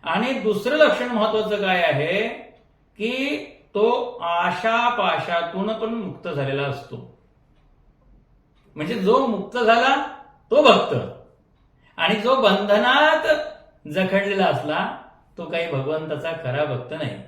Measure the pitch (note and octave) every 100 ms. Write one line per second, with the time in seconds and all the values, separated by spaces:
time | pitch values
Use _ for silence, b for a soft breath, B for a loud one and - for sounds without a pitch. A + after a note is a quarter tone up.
0 | E3 F3+ A#3+ B3 G#3 G3+ A#3 D4+ D4+ -
1 | B3 A#3 G#3+ G#3+ G3 G3+ G3 F3+ E3+ C#3
2 | D#3 F#3+ A3+ - - - _ _ _ _
3 | A3 B3+ C#4 D4 - - _ G3+ A3 B3
4 | A#3+ - E3+ E3+ F3+ F#3+ A3+ A3+ A#3+ A#3+
5 | F#3 D#3+ - E3+ E3+ F#3 G#3 A3 A3+ A#3
6 | F#3+ - F3 C#3+ C3+ C#3 C#3+ - - -
7 | B2 - _ _ _ _ _ _ _ _
8 | _ - _ _ _ _ _ - G3+ A3+
9 | F#3+ B3+ C4 G3+ F#3+ B3 A3 A#3 C4 C#4
10 | - - - _ _ B3+ D4 F#3 - B2+
11 | - - - _ _ _ _ _ b -
12 | E3 G#3+ A3 C4 A3 G3 G3+ G#3 A#3+ C#4
13 | D4+ D#4 D#4+ D4+ - - - _ D3 E3
14 | F#3 G3 G3+ G3 F3+ - D3 D#3+ G3 -
15 | - _ _ - E3 E3 E3+ C#3 C3+ D#3
16 | D#3 D3 E3 D#3+ B2+ C3+ D3+ B2+ - D#3
17 | C#3 G2